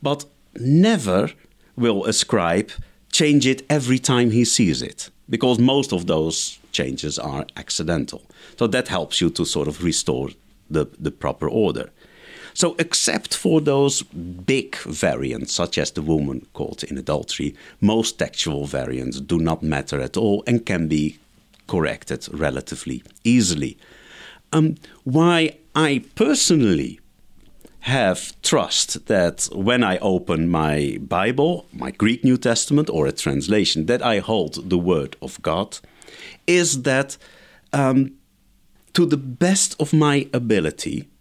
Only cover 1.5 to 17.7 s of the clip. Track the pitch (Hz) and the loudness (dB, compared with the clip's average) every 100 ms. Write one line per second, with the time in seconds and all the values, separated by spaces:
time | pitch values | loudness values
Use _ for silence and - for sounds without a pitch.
1.5 | _ _ - 117 101 95 107 - 110 85 | _ _ -2 0 2 0 -2 0 2 2
2.5 | 87 - - - _ _ - 151 147 127 | 2 -2 -8 -16 _ _ 0 4 4 4
3.5 | 131 - 151 127 127 - 127 120 110 117 | 0 0 -2 2 0 2 4 4 4 2
4.5 | - 101 64 - - - _ - 120 127 | 4 2 2 -4 -10 -18 _ -8 0 2
5.5 | 120 123 139 131 92 87 80 80 80 - | 4 4 4 0 -2 0 0 0 -2 -6
6.5 | - _ - 65 67 76 73 76 69 - | -10 _ -6 -4 -4 -6 -6 -6 -8 -8
7.5 | - - - 80 82 67 - _ - - | -12 -8 -6 -2 -2 -4 -10 _ -20 -20
8.5 | - 117 101 127 95 78 - 87 - 85 | -2 0 0 -2 -4 -4 0 0 0 -4
9.5 | - 73 73 87 78 - 64 67 - _ | -2 -4 -2 -2 -2 -2 -4 -4 -10 _
10.5 | _ _ 78 71 - 76 - - - 73 | _ _ -4 -4 -4 -8 -6 -6 -4 -4
11.5 | 113 104 60 - _ - - - - - | 0 0 -2 -8 _ -20 -20 -20 -20 -18
12.5 | - 175 - 165 - - - - - - | -2 -2 0 -2 0 -2 -2 -4 -2 2
13.5 | 160 151 131 139 - - - 85 90 92 | 2 4 2 2 0 -6 -12 -12 -10 -2
14.5 | 135 - - - 76 92 62 67 58 - | -2 -2 -10 -10 -2 -2 0 -4 -6 -6
15.5 | - 85 - 71 - 76 78 71 65 - | -4 -2 -2 -4 -4 0 0 0 -6 -12
16.5 | - - - - 67 67 76 - - 73 | -10 -10 -8 -10 -10 -4 -4 -4 -6 -6
17.5 | - - | -6 -20